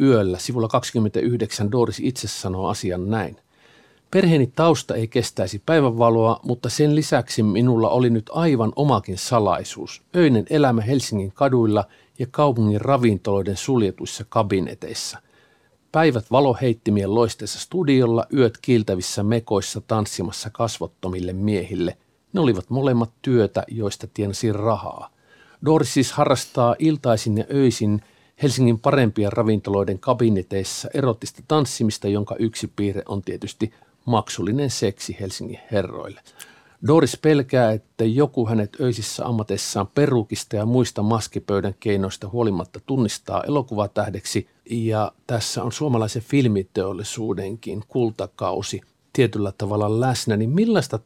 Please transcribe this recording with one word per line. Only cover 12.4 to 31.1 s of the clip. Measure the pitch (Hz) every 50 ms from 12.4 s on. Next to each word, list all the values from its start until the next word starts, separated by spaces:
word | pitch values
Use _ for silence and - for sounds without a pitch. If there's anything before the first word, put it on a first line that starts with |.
| 147 143 117 117 107 104 104 104
ravintoloiden | 110 131 139 127 120 110 101 92 - 107 98 98 90 101 95
suljetuissa | - - 139 131 120 104 92 - - - - - - 104 -
kabineteissa. | - 113 107 98 101 92 80 64 - - - 78 - - - - - - _ _ _ _ _ _ _ _ _ _ _ _ _ _
Päivät | - 156 165 151 123 110 - -
valoheittimien | 117 135 143 135 113 - 135 123 113 - - 110 104 101 98 95 107
loisteessa | 117 117 107 - - 107 - - -
studiolla, | - - - 185 165 143 135 131 123 117 113 113 - - -
yöt | 135 123 107 - -
kiiltävissä | - 131 123 113 104 - 95 92 - - - 104 101
mekoissa | 104 117 117 - - 107 98 - - - 104
tanssimassa | - - 110 110 104 - - - 90 85 - - - 107
kasvottomille | - - 117 107 - - 82 - _ - - 92 92 92 90 90 92
miehille. | 95 104 107 104 92 - 92 95 90 85 87 - _ _ _ _ _ _ _ -
Ne | 185
olivat | 156 123 101 92 - -
molemmat | 120 135 139 135 120 117 113 113 _ _
työtä, | - 131 123 117 101 95 - 107 -
joista | - 113 113 104 98 - - - - -
tienasi | 107 101 98 98 - 120 110
rahaa. | 101 101 104 113 107 95 90 - - - - - _ _ _ _ _ _ _ _ _ - -
Doris | 147 156 156 131 - -
siis | 143 127 -
harrastaa | - 147 143 143 131 - - - - 135 120 120 117 -
iltaisin | 156 160 151 147 - 123 113 107 - 113 104
ja | 110 - - 139
öisin | 139 135 120 - - 110 104 104 104 - _ _ _ _ _ _ -
Helsingin | 147 143 - 131 127 117 117 113
parempien | - 143 151 139 120 104 - 110 101 101 113
ravintoloiden | 120 110 110 107 98 - 101 98 98 98 101 95 92
kabineteissa | - 131 120 113 120 113 104 95 90 - 101 98 95 - - - - - -
erottista | 143 139 123